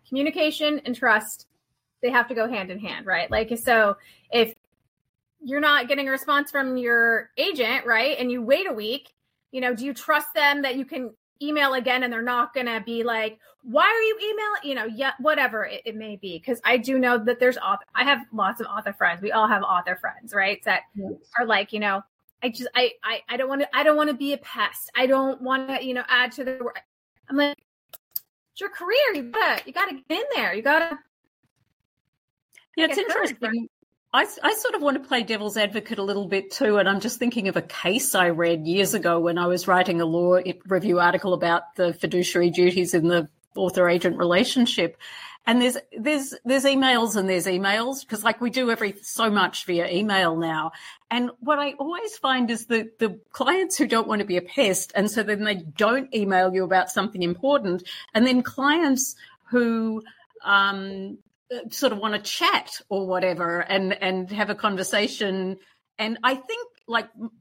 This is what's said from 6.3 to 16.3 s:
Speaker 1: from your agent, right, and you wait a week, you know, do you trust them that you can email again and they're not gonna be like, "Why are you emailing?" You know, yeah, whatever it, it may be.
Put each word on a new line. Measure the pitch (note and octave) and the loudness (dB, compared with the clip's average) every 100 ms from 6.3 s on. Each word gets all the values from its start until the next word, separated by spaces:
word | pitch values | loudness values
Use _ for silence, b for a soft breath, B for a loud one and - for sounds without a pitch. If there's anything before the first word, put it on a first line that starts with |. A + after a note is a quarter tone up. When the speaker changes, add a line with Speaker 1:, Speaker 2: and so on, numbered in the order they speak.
| C#4+ D4 | 0 0
Speaker 1:
from | C#4 C4 B3+ | -2 -2 -2
your | A#3+ A#3 A#3 A3+ - - | 2 4 4 2 -2 -2
agent, | F4+ D4 A3+ B3+ A#3 | -2 0 0 0 2
right, | A3+ C4 B3+ | 2 2 0
and | B3 | -2
you | B3 | -2
wait | A3+ D4+ F#4+ | 2 2 2
a | |
week, | A3 G#3+ C#4+ - _ _ _ _ | -4 -6 -6 -10 _ _ _ _
you | C4 | -4
know, | B3 A3+ | -4 -2
do | C#4 | -6
you | |
trust | - - D4+ D4+ | -4 0 0 0
them | D#4+ C#4+ C#4+ | 2 2 2
that | C4+ C4 | 0 -4
you | C4 | -6
can | C4 A#3+ - _ _ | -8 -10 -14 _ _
email | C#4+ D4 C#4 C4 | -4 2 2 2
again | A#3+ B3+ | 0 0
and | B3 | 0
they're | A3+ | -2
not | A#3+ B3 A#3+ C4 | 0 0 0 -2
gonna | A#3+ A3+ | -4 -4
be | A#3 A#3 | -4 -4
like, | A#3 A3+ A3 A3 b _ | -2 -2 -4 -8 b _
"Why | A#3+ C4+ G4 | -2 4 4
are | A4+ | 4
you | A4 A4 | 2 0
emailing?" | G#4 G#4+ G#4+ G#4 | -4 -4 -4 -4
You | C#4+ | -4
know, | B3+ A3+ | -6 -6
yeah, | A3 C4+ - | -4 -4 0
whatever | D4 D4 B3+ G#3+ F#3+ | 0 2 0 -2 -6
it, | G3+ A#3 | -8 -10
it | G#3+ | -10
may | A3 G3+ | -12 -12
be. | G3 | -12